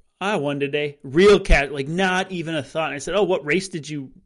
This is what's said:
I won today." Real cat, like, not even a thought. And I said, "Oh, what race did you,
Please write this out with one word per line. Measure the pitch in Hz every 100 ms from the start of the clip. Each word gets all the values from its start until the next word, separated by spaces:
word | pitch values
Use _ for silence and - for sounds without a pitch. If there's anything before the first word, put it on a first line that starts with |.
| _ _
I | 190 202
won | 143 143
today." | 139 147 147 143
Real | 139 147 202 196
cat, | 196 156 139
like, | 143 135
not | 170 190 185 190
even | 180 160 160
a |
thought. | - 160 156
And | 139
I |
said, | 175 190
"Oh, |
what | 180 185 147
race | 170 190
did | 165 147
you, | 147 131 -